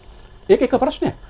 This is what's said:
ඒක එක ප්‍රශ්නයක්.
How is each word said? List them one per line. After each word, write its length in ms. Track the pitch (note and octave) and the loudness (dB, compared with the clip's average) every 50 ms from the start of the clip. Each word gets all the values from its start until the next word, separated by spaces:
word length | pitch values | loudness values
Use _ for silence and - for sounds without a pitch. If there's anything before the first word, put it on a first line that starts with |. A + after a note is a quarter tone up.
| - - - - - - - - - | -20 -20 -20 -20 -20 -20 -20 -8 2
ඒක 160 | - G4 G4 | 2 2 4
එක 120 | C#4 - - | 2 0 0
ප්‍රශ්නයක්. 380 | B3 C4 D4+ C#4 - E4+ - - - - | 0 0 0 -2 -4 -4 -6 -6 -8 -16